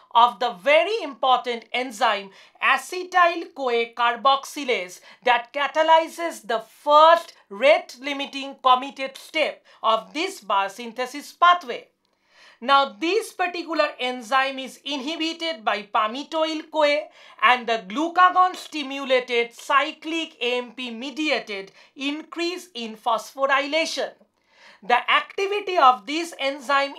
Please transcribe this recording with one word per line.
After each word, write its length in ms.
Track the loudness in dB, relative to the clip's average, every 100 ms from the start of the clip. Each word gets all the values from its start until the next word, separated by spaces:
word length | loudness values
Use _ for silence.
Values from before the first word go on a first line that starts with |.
| _
of 260 | 4 4 4
the 120 | -6
very 500 | -4 2 4 4 -2
important 640 | -6 -4 2 2 0 -8 -6
enzyme 560 | -6 -6 -2 -2 -2 -6 -20 -20 -4
acetyl-CoA 1300 | 0 0 -2 -10 -2 4 4 2 -8 -6 -2 -2 -2
carboxylase 1040 | -2 -2 0 2 2 -2 -8 -4 -4 -4 -14 -20 -6
that 300 | 0 0 0
catalyzes 960 | -4 -2 0 6 6 4 -4 -8 -8 -6
the 120 | -6
first 720 | -8 _ 4 8 8 6 2 -18 -16
rate-limiting 1080 | 0 4 4 0 -12 -8 -6 -8 -10 -12 -2
committed 560 | 2 2 0 -8 -10 -10
step 480 | -8 -2 -2 -4 _ _
of 320 | 0 0 -2
this 280 | -8 -8 -8
biosynthesis 960 | -4 -2 -2 -6 -12 -8 -8 -10 -12 2
pathway. 480 | 4 4 0 -12 -14 _ _ _ _ _ -20 -10
Now, 320 | 2 2 2 -2
this 340 | -2 -2 -4
particular 540 | -6 -6 -6 -6 -2 -2 -4
enzyme 600 | -8 -8 -2 -2 -2 -6
is 200 | -12 -14 -10
inhibited 800 | -8 -8 -6 -6 -6 -6 -4 -2
by 180 | -2
palmitoyl-CoA 1200 | -2 -2 -2 -4 -6 -4 -2 -4 -6 0 0 0 -4 _ -20 0
and 240 | 4 4 0
the 180 | -4 -4
glucagon-stimulated 1700 | -6 -2 4 4 6 2 0 -12 -10 -8 -8 -2 -2 0 -2 -2
cyclic 840 | -6 -2 0 0 -6 -8 -6 -8 -6
A 180 | -4 -4
M 160 | -6
P 180 | -10 -12
mediated 800 | -10 -10 -6 -2 -2 -4 -12 -12 _ _ -8
increase 760 | -6 -6 -10 -6 -6 -6 -12 -12
in 220 | -12 -8
phosphorylation. 1120 | -4 -4 -4 -4 0 0 0 -2 -2 -4 -8 -8 _ _ _ _ -20 -12
The 280 | 0 0 2
activity 640 | 0 0 -6 -4 -4 -4 4
of 280 | 4 4 0
this 300 | -6 -6 -6
enzyme 540 | -6 -6 -2 -2 -2